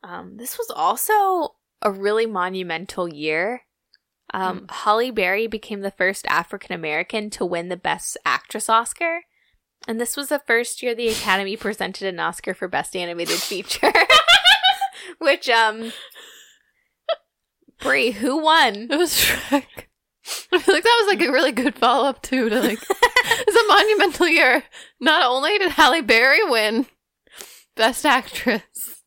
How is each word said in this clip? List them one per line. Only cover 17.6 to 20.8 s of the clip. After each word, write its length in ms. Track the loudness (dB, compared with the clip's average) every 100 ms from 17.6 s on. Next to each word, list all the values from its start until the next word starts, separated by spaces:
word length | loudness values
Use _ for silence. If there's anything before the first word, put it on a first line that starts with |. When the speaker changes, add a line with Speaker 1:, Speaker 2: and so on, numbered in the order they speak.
| _ _
Speaker 1:
Brie, 320 | -2 0 0
who 260 | -2 -4 0
won? 500 | 2 4 4 0 -4
Speaker 2:
It 80 | -2
was 140 | 0
Shrek. 720 | 0 0 -2 0 -2 -2 -20 -20 _ _ _
<laughs> 280 | -14 -14 -2
I 60 | 0
feel 140 | 2
like 100 | 2